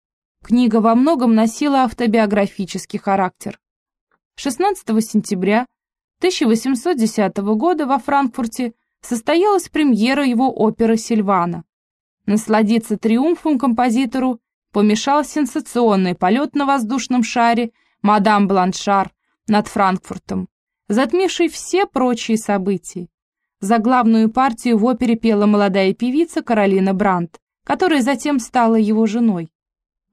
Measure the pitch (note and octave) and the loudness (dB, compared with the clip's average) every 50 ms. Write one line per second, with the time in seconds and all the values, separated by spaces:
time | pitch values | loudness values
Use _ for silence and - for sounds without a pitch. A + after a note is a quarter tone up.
0 | _ _ _ _ _ _ _ _ - - G#3+ B3 B3 A3 A3 A3+ G#3 A3+ A3+ A#3+ | _ _ _ _ _ _ _ _ -6 -2 0 2 2 2 2 2 2 2 2 2
1 | C4 D#4 E4+ C4 B3+ A#3 A3+ A3 A3+ A3+ - - D4 D4 C#4 C4+ B3+ A3+ - - | 2 2 2 2 2 2 2 2 2 0 -2 -2 -2 0 0 0 0 0 -2 -2
2 | A#3+ A3+ G#3 A3+ A3 G3+ G#3 G#3 G3+ G3+ - - F#3+ E3 - F#3 - - - G3+ | -2 0 2 2 2 2 0 0 -2 -2 -4 -8 -10 -8 -8 -12 -10 -10 -10 -8
3 | - G3+ G3 G3 F#3 F#3 - - - - G#3 - _ _ _ _ _ _ _ _ | -4 -2 0 0 0 -2 -4 -8 -14 -14 -14 -16 _ _ _ _ _ _ _ _
4 | _ _ _ _ _ _ _ - - - A3+ - F4+ G4+ G4 - - - A3 A3 | _ _ _ _ _ _ _ -10 -8 -6 -4 -2 -2 -2 -2 -4 -4 -2 -2 -2
5 | A3 - - G#3+ - - G3+ F3+ F#3 G3 G#3 A#3 B3+ - _ _ _ _ _ _ | -2 0 -2 -4 -2 -2 -4 -4 0 0 0 0 -2 -4 _ _ _ _ _ _
6 | _ _ _ - - F#4 F4+ - D4+ A3 A#3 A3+ - C4 C4+ A#3 - F4 F4 B3+ | _ _ _ -4 -2 -2 -2 0 0 0 0 0 0 -2 -4 -2 -2 -2 -2 0
7 | A3 A3 - A3 G#3 F#3+ - G#3 G3 G#3 G#3+ G#3+ C#4 F4 F#4 D#4 D4+ B3+ C#4 C4+ | 0 -2 0 0 -2 -2 -2 -4 -4 -2 -2 0 0 0 0 0 -2 -2 -2 -2
8 | - - C#4 C#4 C#4 A#3 - - A#3 A3+ - - B3+ A3+ - _ _ _ _ _ | -2 -2 -2 0 0 -2 -4 -6 -8 -6 -6 -6 -8 -8 -8 _ _ _ _ _
9 | - - A#3+ A3+ - - D4+ E4+ F#4+ G#4+ G4+ F4+ - - - D4+ D4+ C#4 A#3 G3 | -10 -8 -8 -6 -2 0 2 2 2 2 2 0 -2 -2 -2 0 2 2 2 2
10 | A3 B3+ C4+ C#4+ C#4+ C4 A#3+ A3 C4 C4 - - G#3 G#3+ G#3+ - A3+ A3+ A3+ A3+ | 2 2 0 0 0 0 0 0 0 0 0 0 0 0 0 2 2 2 2 0
11 | - - A#3 A3 G3+ G3 G3 F3+ F3 F3 E3+ E3 - _ _ _ _ _ _ _ | 0 -2 -2 0 0 2 0 0 0 -2 -4 -8 -12 _ _ _ _ _ _ _
12 | _ _ _ _ - - G3+ A3 - - A3 A3 A3+ G3+ A#3 A3+ A3+ - G#3+ - | _ _ _ _ -4 -2 -2 -2 0 0 0 2 2 2 2 0 0 -2 -6 -2
13 | - A3 A3 A#3+ C#4 E4 F4 - - D#4+ D4 A#3 C#4 B3+ A3+ A#3 B3 B3+ A3 C4 | 0 0 0 2 2 0 -2 -2 -2 -2 -2 0 0 -2 0 0 0 0 2 0
14 | C4+ A3 C4 C4 B3+ B3+ A#3+ A#3 _ _ _ _ _ _ - G#3 G#3 G#3+ G#3+ A3 | -2 -2 -2 -2 -2 -2 -4 -6 _ _ _ _ _ _ -2 0 2 2 2 0
15 | - C#4 C#4 D4+ C#4+ - - D4+ D4 - - D#4 - - - A#3 F#4 A3 G3+ G3 | 0 0 0 0 0 -2 -2 -4 -4 -4 -4 -8 -8 -4 -2 0 2 2 2 2
16 | F#3 F3+ F3+ - F#3 F3+ G#3 C4+ D4 - - C#4+ C#4 C4+ C#4 C4+ A3+ G#3 C4+ C4 | 0 -2 -2 0 0 0 2 0 0 -2 -2 -2 0 0 0 0 -2 -2 -4 -4
17 | - - B3 B3 A3+ - - B3 A#3 A#3 A#3 A#3 A#3+ A#3 - _ _ _ _ _ | -4 -2 0 0 0 0 0 0 2 2 2 0 -2 -4 -8 _ _ _ _ _
18 | - G#3 G#3 G#3 F#3+ A3 G#3+ G3+ G3+ F#3 G3 F#3+ F3+ F#3+ F#3 - - G#3 G3 G3 | 0 2 2 2 4 2 2 2 2 2 2 2 0 0 -2 -4 -2 0 0 0
19 | F#3+ F#3 _ _ _ _ _ _ _ - G#3+ G#3 G#3+ - - G#3+ G3 F#3+ F#3 F#3 | 0 -2 _ _ _ _ _ _ _ 0 0 0 0 0 -2 0 0 0 0 -2
20 | - - - F#3 _ - G3 F#3 F3+ - _ _ _ _ _ _ _ - G3+ A#3 | -6 -10 -14 -12 _ -8 -8 -8 -8 -10 _ _ _ _ _ _ _ -2 0 0
21 | C4+ - - F4+ F#4+ E4+ - - E4+ D4+ - - - - - F#4 G4+ - - C4+ | 0 0 0 0 0 0 0 0 -2 -2 -4 -6 -10 -4 -2 -2 -2 0 -2 0
22 | B3+ B3 A#3+ A#3 - - A3 A3 - - G3+ G3 F#3 G3 G3 F3+ - - - F3+ | 0 0 0 -2 -2 -2 -2 -2 0 -2 -2 -2 -2 -2 -4 -4 -6 -10 -14 -14
23 | F3 - _ _ _ _ _ _ _ _ _ - G3 F#3+ A#3 A3+ G#3 B3 C4 B3 | -14 -16 _ _ _ _ _ _ _ _ _ -8 -2 0 0 2 2 2 2 2
24 | A#3 A3+ A3+ A3 A3 A3 A3 - - - A3+ - - B3 A#3 G#3 G#3 B3+ B3+ A#3+ | 4 4 4 4 2 2 2 2 0 0 0 -2 -2 0 0 2 2 0 0 0
25 | B3+ A#3 A#3 A3+ - A3+ G#3+ G3+ G#3 G#3 G#3 G#3 G3+ G3+ F#3 G3+ F#3+ F#3+ G3+ - | 0 0 0 0 0 0 2 2 2 2 4 2 2 2 2 2 0 0 0 -2
26 | A#3 B3+ B3+ D4+ E4+ E4 - D#4+ D#4 - A#3 G#3+ G3+ G3+ F#3+ F#3+ F#3+ F#3+ G3 F3+ | -2 -2 0 0 -2 -2 -2 -6 -4 -2 0 0 2 2 2 2 2 0 0 0
27 | G#3 G3 F#3 F3 E3+ - _ - _ _ _ _ _ - C#4+ - F#4+ F4+ E4 C#4 | 0 0 0 0 -2 -6 _ -18 _ _ _ _ _ -4 -2 0 0 2 2 2
28 | A3 C4+ C#4 C4+ - D4 C#4+ B3+ A3+ - - B3 A#3 A3+ A3+ A3+ G#3+ G#3 A3 G#3+ | 2 0 -2 -2 -2 -2 -2 -2 -4 -2 0 2 2 4 4 2 2 2 2 2
29 | A3+ G#3+ G3+ A#3+ A#3 A3+ F#3+ E3+ E3 - _ _ _ _ _ _ _ _ _ _ | 0 0 0 0 0 0 0 -2 -6 -12 _ _ _ _ _ _ _ _ _ _
30 | _ _ | _ _